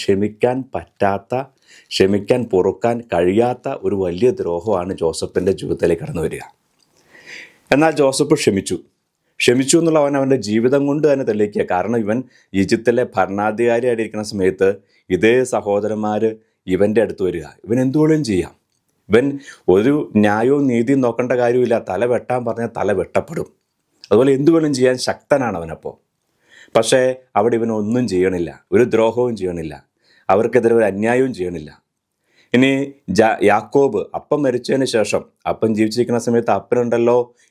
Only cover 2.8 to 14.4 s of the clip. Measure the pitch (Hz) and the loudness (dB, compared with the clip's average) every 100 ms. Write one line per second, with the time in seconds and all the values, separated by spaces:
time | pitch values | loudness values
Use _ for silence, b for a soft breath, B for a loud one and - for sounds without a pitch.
2.8 | 117 117 113 87 90 101 120 123 139 139 | -2 -4 -4 -2 2 2 0 -2 -8 -8
3.8 | 98 98 90 87 123 185 87 85 107 92 | -4 -2 -4 0 0 0 -4 -4 -2 -2
4.8 | 90 90 82 80 92 95 90 - - 80 | -4 -4 -4 -4 -6 -4 -2 -2 -4 -2
5.8 | 87 85 78 73 82 73 - _ _ _ | 0 0 -4 -6 -6 -8 -14 _ _ _
6.8 | _ _ B B B B B B _ 135 | _ _ B B B B B B _ 2
7.8 | 160 147 135 131 170 151 - 98 - 87 | 4 2 2 2 0 2 2 0 -2 -8
8.8 | - _ _ _ _ - - 123 135 165 | -10 _ _ _ _ -2 2 2 2 2
9.8 | 165 156 143 143 135 135 104 110 123 143 | 4 2 2 0 2 0 0 0 2 2
10.8 | 143 147 147 135 117 104 104 107 - 90 | 0 0 2 0 0 -2 -2 -2 -2 -2
11.8 | 95 120 101 117 127 b b 95 90 110 | -2 -2 -2 -4 -6 b b -2 0 0
12.8 | 117 117 117 98 90 98 107 107 117 117 | 2 0 0 -2 -2 -2 -2 0 0 0
13.8 | 127 113 107 107 107 104 | 0 -2 -4 -8 -8 -2